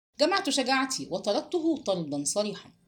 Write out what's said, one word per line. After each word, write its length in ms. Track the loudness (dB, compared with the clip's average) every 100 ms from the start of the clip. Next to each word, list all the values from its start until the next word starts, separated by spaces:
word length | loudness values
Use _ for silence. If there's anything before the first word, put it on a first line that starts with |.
| _ 0
جمعت 300 | 2 4 2
شجاعتي 580 | 0 2 2 0 -4 -4
وطردته 640 | -4 0 0 0 0 0 0
طردا 480 | 0 -2 -2 -4
صريحا. 480 | -2 -2 -2 -6 -14 -20